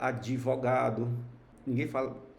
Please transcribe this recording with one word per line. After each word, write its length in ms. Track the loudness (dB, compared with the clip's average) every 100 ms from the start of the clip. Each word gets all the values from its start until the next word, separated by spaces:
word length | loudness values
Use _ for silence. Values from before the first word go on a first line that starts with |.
advogado. 1040 | 0 -2 -2 -2 0 2 4 4 2 0 -2 -2 -6 -14 -20 -12
Ninguém 220 | -2 0 0
fala 300 | 0 -2 -6 -16